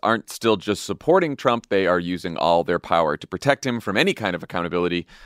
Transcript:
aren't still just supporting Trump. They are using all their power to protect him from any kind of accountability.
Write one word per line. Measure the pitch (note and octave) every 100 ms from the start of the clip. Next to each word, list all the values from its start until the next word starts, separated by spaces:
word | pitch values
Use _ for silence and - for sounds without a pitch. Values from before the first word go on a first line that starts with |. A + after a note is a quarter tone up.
aren't | G#2 A2+ -
still | - A2+ G#2
just | G#2 G2+ -
supporting | G2 - F#3 E3 C3+
Trump. | C3 A#2 -
They | G2 F2+
are | F2+
using | F2 F2+ F2+ E2
all | E2+ E2+
their | E2 F2
power | - E2+ D#2 D2+
to | -
protect | F2+ C#3 C#3
him | C3 A#2+
from | G#2 G2+
any | F#3 -
kind | G#2+ F2
of |
accountability. | - F2+ E2+ F2 F2 F2 D#2+ -